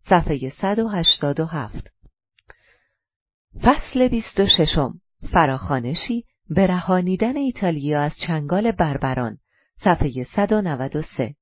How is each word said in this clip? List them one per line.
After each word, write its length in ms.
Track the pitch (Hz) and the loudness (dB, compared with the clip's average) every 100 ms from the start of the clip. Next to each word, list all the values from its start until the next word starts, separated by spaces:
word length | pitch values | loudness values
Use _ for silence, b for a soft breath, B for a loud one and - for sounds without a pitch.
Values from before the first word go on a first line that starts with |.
صفحهٔ 500 | - 180 - 147 131 | 2 2 2 -4 -6
صد 280 | - 190 208 | -6 -2 -2
و 100 | 226 | -2
هشتاد 520 | 202 165 - 143 143 | 0 0 0 0 -2
و 60 | 160 | -4
هفت. 480 | 165 110 - - _ - _ _ _ _ b b b b b _ _ _ _ _ - | -4 -8 -10 -12 _ -20 _ _ _ _ b b b b b _ _ _ _ _ 0
فصل 460 | 233 294 - 254 254 | 2 2 0 0 2
بیست 320 | 233 - - | 0 -4 -2
و 60 | 196 | 2
ششم. 540 | - 151 165 135 - _ _ - | 4 4 2 -2 -6 _ _ -2
فراخوانشی 920 | 185 151 131 - 139 120 160 - 233 - _ _ | 2 2 0 -4 -4 0 2 2 0 -6 _ _
به 160 | 156 190 | 2 2
رهانیدن 680 | 180 175 185 180 185 220 285 | 2 0 0 2 0 0 0
ایتالیا 640 | 277 - 190 156 143 147 | -4 -2 -2 -2 -2 0
از 160 | 147 - - | 0 -2 -2
چنگال 460 | 160 143 180 226 | -2 -2 0 0
بربران. 640 | 196 165 135 135 131 120 107 _ _ _ _ | 0 -2 0 -2 -2 -4 -8 _ _ _ _
صفحهٔ 480 | - 170 147 123 123 - | 2 2 2 -2 -6 -2
صد 160 | 202 | 2
و 100 | 214 | 2
نود 340 | 190 135 131 151 | 0 -4 -4 -6
و 60 | |
سه. 320 | 160 - 110 147 | -8 -4 -6 -6